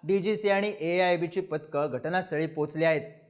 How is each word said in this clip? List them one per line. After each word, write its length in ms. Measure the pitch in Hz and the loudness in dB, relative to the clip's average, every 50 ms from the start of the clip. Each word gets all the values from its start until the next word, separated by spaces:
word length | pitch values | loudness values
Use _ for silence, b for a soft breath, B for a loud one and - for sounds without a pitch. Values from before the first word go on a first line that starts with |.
| - | 0
डीजीसी 440 | 151 196 196 175 214 214 214 214 202 | 2 0 2 2 0 -2 0 2 2
आणि 220 | 196 196 208 208 202 - | 2 2 2 -2 -4 -4
एआयबीची 600 | 156 165 175 180 185 180 180 165 175 160 - 190 | -2 0 2 4 4 4 4 2 0 -2 -2 -4
पथकं 500 | 185 190 156 151 151 - - 143 147 151 | -4 -2 -6 -6 -6 -4 -2 -2 0 0
घटनास्थळी 540 | 127 123 117 156 180 185 180 - 160 151 160 | -2 -4 -4 -2 -2 -2 -2 -2 -2 -2 -2
पोचली 380 | 160 160 151 147 147 151 160 160 | -2 -2 -4 -4 -2 0 2 2
आहेत 180 | 165 160 147 - - - - - _ | 4 4 2 -2 -6 -16 -20 -20 _